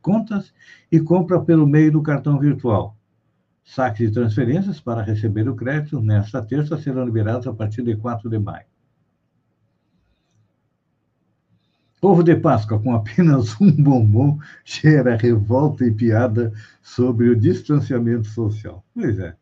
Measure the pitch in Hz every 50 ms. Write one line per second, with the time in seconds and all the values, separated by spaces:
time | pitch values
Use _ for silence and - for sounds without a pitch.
0 | _ 160 202 226 208 - 214 196 - _ _ _ _ - - _ _ _ 165 160
1 | 160 151 170 185 170 143 180 165 - - 165 160 151 143 147 151 156 156 151 156
2 | 147 151 147 135 - 151 147 131 143 147 127 - - 120 107 - - - - _
3 | _ _ _ _ _ _ _ _ _ _ _ _ _ _ - - 131 123 107 107
4 | 117 107 107 123 120 113 104 107 127 117 143 185 196 202 - - _ 123 117 113
5 | 107 107 107 107 - 110 98 107 110 135 120 - 117 127 143 156 147 147 156 127
6 | 110 107 107 101 101 - - 131 107 107 131 147 147 147 160 - - 143 127 131
7 | 127 120 110 113 101 107 117 127 - 131 113 - 113 104 107 123 120 117 113 107
8 | 107 120 117 107 - 113 110 107 101 85 80 - - _ _ _ _ _ _ _
9 | _ _ _ _ _ _ _ _ _ _ _ _ _ _ _ _ _ _ _ _
10 | _ _ _ _ _ _ _ _ _ _ _ _ _ _ _ _ _ _ _ _
11 | _ _ _ _ _ _ _ _ _ _ _ _ _ _ _ _ _ _ _ _
12 | - 196 185 170 170 170 156 - - 160 127 110 104 - 113 104 110 127 120 110
13 | 107 - - - 175 160 143 131 110 104 - - 202 196 147 147 143 143 135 120
14 | 110 101 101 117 139 147 147 - - - - - _ - - - - 151 156 139
15 | 120 123 117 107 110 120 117 107 98 101 120 135 151 147 107 - 127 117 107 107
16 | 120 113 110 113 120 120 107 117 120 107 104 - - - _ _ _ - - -
17 | 123 127 117 113 117 120 120 110 110 135 120 - - - 147 143 - - 135 117
18 | 117 117 120 117 107 - - 117 113 101 107 107 - - 85 90 _ _ _ 233
19 | 220 139 104 104 92 82 82 _